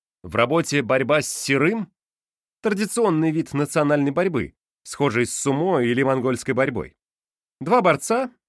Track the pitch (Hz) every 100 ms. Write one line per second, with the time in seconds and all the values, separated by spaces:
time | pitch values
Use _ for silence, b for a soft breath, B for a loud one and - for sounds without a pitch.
0 | _ _ 90 107 123 165 151 143 113 131
1 | 123 147 - - - 135 156 226 190 _
2 | _ _ _ _ _ _ 220 202 208 240
3 | 214 156 160 156 151 139 147 160 147 147
4 | 143 139 190 143 73 _ _ _ - -
5 | 139 113 120 - 143 139 180 165 120 120
6 | 135 131 123 123 - 123 135 117 - _
7 | _ _ _ _ _ - 139 247 185 139
8 | - 233 262 _